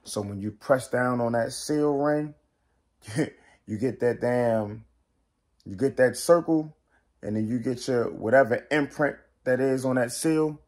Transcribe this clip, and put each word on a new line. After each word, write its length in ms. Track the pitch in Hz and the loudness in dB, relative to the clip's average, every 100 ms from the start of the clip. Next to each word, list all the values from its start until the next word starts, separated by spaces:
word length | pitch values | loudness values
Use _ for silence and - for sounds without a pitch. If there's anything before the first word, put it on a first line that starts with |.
So 180 | - - | -10 -8
when 180 | 101 101 | -6 -6
you 100 | 104 | -8
press 360 | 107 - 131 - | -6 0 0 0
down 320 | 123 123 123 | -2 0 0
on 120 | 117 | -2
that 180 | 117 117 | -2 -2
seal 420 | 123 - 151 147 | -6 -4 0 0
ring, 400 | 143 147 151 151 - _ _ _ _ | 0 0 -2 -4 -10 _ _ _ _
<laughs> 380 | _ _ - 110 139 - _ _ - | _ _ -10 -4 -4 -6 _ _ -10
you 100 | 107 | -4
get 220 | 131 110 | -4 0
that 220 | 120 117 | -2 0
damn, 640 | 123 123 120 113 104 107 - _ _ _ _ _ _ _ - | 0 2 2 0 -2 -8 -16 _ _ _ _ _ _ _ -14
you 100 | 98 | -2
get 220 | 135 - | -2 2
that 180 | 127 - | 2 2
circle, 580 | - 170 165 160 156 - _ _ _ _ | 4 4 4 0 -2 -10 _ _ _ _
and 140 | - 107 | -6 -2
then 120 | 110 | -2
you 120 | 123 | -2
get 280 | 127 120 - | -2 -4 -2
your 220 | 123 113 | 0 0
whatever 560 | - 104 131 123 120 - | -4 4 6 6 2 0
imprint 460 | 156 143 - 147 - _ _ | -2 0 0 -2 -2 _ _
that 160 | - 127 | -2 2
is 260 | 135 131 131 | 2 0 0
on 100 | 127 | 0
that 160 | 120 | 0
seal. 480 | - 160 156 156 151 | -2 0 2 0 -4